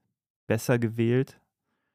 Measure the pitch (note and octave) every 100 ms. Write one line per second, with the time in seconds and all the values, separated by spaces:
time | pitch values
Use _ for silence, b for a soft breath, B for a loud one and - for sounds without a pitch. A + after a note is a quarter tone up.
0 | _ _ _ _ - A2 - A#2+ A#2 A#2
1 | A#2 B2 C3+ - _ _ _ _ _